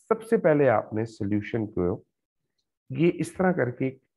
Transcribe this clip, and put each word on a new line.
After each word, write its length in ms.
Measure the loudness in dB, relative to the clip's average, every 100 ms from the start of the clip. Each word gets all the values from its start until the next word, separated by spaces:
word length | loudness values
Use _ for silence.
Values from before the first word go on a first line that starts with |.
| _
सबसे 260 | -4 0 2
पहले 280 | 4 4 4
आपने 360 | 4 0 -4 -6
solution 580 | -6 -2 -2 -2 -6 -4
को, 360 | -2 -2 -2 _ _ _ _ _ _ _ _ _
ये 180 | 0 0
इस 260 | 0 -8 0
तरह 160 | 0
करके 340 | 2 -2 -2 -6 -6 _